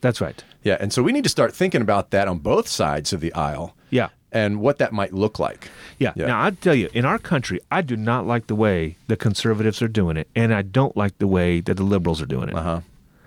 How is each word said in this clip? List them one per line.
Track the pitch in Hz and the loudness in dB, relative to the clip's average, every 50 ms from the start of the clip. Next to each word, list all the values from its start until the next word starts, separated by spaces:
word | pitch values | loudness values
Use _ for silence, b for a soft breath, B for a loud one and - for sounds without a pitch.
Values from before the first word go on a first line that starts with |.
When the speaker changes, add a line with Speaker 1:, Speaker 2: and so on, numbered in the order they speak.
Speaker 1:
That's | - 127 117 - | 0 0 0 0
right. | 98 73 - - - - - _ - | -4 -6 -6 -10 -18 -20 -20 _ 0
Speaker 2:
Yeah, | 104 95 - | 0 0 2
and | 98 101 - | 0 0 0
so | 123 123 | 2 2
we | 180 | 2
need | 247 294 269 | 2 2 0
to | - | 0
start | - - 131 110 - | 0 2 0 0 2
thinking | - 185 190 175 151 | 0 0 0 2 0
about | 117 98 104 101 95 - | 2 2 2 0 0 2
that | - 98 101 98 | 0 2 2 2
on | 90 85 | -2 -2
both | 73 95 127 202 - - | 0 0 2 2 0 -2
sides | - - 98 76 71 76 73 - - | -2 -2 0 0 0 -2 -2 -4 -4
of | 85 | -4
the | 73 85 - | -4 -4 -2
aisle. | 87 76 73 73 73 85 87 - _ _ _ | -2 -2 -2 -4 -6 -8 -12 -14 _ _ _
Speaker 1:
Yeah. | - 123 110 - - _ _ _ | 0 0 0 -2 -6 _ _ _
Speaker 2:
And | - 113 107 101 104 104 | -2 0 0 0 0 0
what | 104 135 143 - | 0 0 2 2
that | 139 - 117 | 0 0 0
might | 104 98 - 92 | -2 -4 -2 0
look | 95 101 110 - - | 0 0 0 0 -2
like. | 76 - - - - B B B B B B B | -4 -4 -4 -8 -14 B B B B B B B
Speaker 1:
Yeah. | 139 107 - | -2 -2 -2
Speaker 2:
Yeah. | - 80 82 | -2 -2 0
Speaker 1:
Now, | 123 107 127 | 0 0 0
I | 196 | 0
tell | 196 - - 185 156 | -2 0 2 2 2
you, | 127 98 - - | 4 2 0 0
in | 117 120 | 0 0
our | 139 202 - | 0 0 -2
country, | - - 175 135 123 - 95 85 - _ | -2 -2 -2 -2 -2 -4 -6 -8 -6 _
I | - 175 | -4 -2
do | 185 131 120 110 | -2 -2 -4 -2
not | 107 113 120 127 95 | 0 0 0 0 0
like | 98 120 120 110 - | 0 -2 -2 -2 -2
the | 110 | 0
way | 104 110 107 95 87 80 80 85 - _ - | 2 2 2 4 2 0 -2 -6 -8 _ -4
the | 110 - | -2 0
conservatives | - 113 101 - - 117 110 104 110 110 104 - | 2 0 0 2 0 0 0 2 2 0 0 0
are | 120 113 | -2 0
doing | 110 113 95 85 80 80 | 0 0 2 2 0 -2
it, | 78 - _ | -4 -4 _
and | 117 117 113 113 | 0 2 2 2
I | 101 98 | 0 0
don't | 95 95 131 135 135 - 101 | 0 0 2 2 2 2 0
like | 104 101 - _ | 0 0 0 _
the | 101 98 | 0 2
way | 95 92 87 87 87 85 | 4 4 4 4 2 2
that | 85 - 92 92 | 0 0 0 0
the | 95 | 2
liberals | 98 101 98 85 87 82 78 | 2 2 2 2 0 -2 -2
are | 76 | -4
doing | 65 69 64 - - | -4 -4 -4 -4 -4
it. | - | -4
Speaker 2:
Uh-huh. | 82 82 87 82 85 85 - - - _ b b b b | -4 -4 -2 -4 -4 -6 -10 -18 -20 _ b b b b